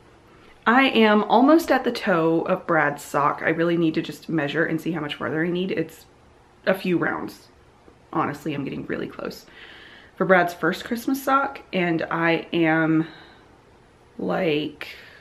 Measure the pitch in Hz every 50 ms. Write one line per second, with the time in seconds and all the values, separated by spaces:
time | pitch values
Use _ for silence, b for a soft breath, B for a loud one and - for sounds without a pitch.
0 | - - - - _ B B B B B B B - - 233 254 269 262 - 226
1 | 220 214 214 214 202 - - 220 254 285 311 330 330 - 294 254 247 247 233 -
2 | - - 185 165 160 165 165 165 - - 185 180 - - 170 160 147 143 143 -
3 | - - - 147 143 147 - - - - 160 165 165 170 170 170 170 160 156 165
4 | 170 165 147 - - - 160 160 143 147 143 147 165 - 165 156 - - 190 156
5 | 147 147 - - - 117 135 156 165 180 175 175 185 190 - - 160 160 - -
6 | - - _ _ _ _ _ _ _ _ _ _ _ - 190 190 - 185 175 160
7 | 156 - - 78 78 - - - - - _ _ _ _ _ _ _ - - _
8 | _ _ - 160 143 - - - - 165 143 139 139 - - - - - - -
9 | - - - - - - - - - B B B B B B B B B B B
10 | B B B - 190 165 190 180 175 175 - - - 160 190 - - - 240 233
11 | - - 269 269 - - 269 277 277 - - - - - - 190 175 175 165 160
12 | - - - 165 165 170 165 160 - - - 170 165 160 160 160 160 156 160 156
13 | 160 160 B B B B B B B B B B B _ _ _ _ _ _ _
14 | _ _ _ - - 185 175 170 - 165 147 151 151 - - - - - B B
15 | B B B B